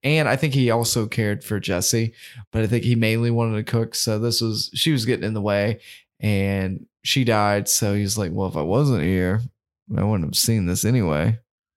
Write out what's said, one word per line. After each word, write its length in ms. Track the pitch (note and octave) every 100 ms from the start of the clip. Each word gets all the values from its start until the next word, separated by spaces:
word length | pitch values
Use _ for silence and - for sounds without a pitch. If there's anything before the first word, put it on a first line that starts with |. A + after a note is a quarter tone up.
and 260 | C#3 D#3 B2+
I 60 | C3
think 160 | D#3
he 180 | C3+ B2
also 360 | A#2 A#2 A#2+ A2
cared 360 | - G#2+ G#2
for 140 | - G#2
Jesse, 520 | - F2+ - A2+ A2+ - - A#2 -
but 120 | A2+
I 40 | A2
think 180 | A#2+
he 120 | A#2+ A#2
mainly 340 | A2 A2+ A#2+
wanted 260 | A#2 A2+ G#2+
to 60 | G#2+
cook. 240 | A#2 A2+
So 240 | - - G#2+
this 220 | A#2 A2+
was, 260 | A2+ G#2 -
she 180 | - D#3+
was 140 | C#3 A2+
getting 180 | A2
in 80 | G#2
the 60 | A2
way, 400 | G2+ G2+ G#2 A2 - - _ _
and 640 | G#2+ G2+ G2 G2 F#2+ F#2+ - _
she 200 | - C#3
died. 440 | A#2 G#2+ G#2 G2+ G2+
So 260 | - G#2
he 80 | G2+
was 160 | G2 A2+
like, 140 | F2+
"Well, 140 | G2 F#2+
if 80 | D#2+
I 60 |
wasn't 420 | D#2 A2+ D3 G#2+
here, 360 | E2 F#2 F2+ G#2+ B2 - _ _ - -
I 60 |
wouldn't 260 | G2+ G#2 D#2
have 80 | -
seen 300 | - A2+ F2
this 180 | F2
anyway." 540 | G#2+ B2 F2 D2 G2+ A2+ - _ _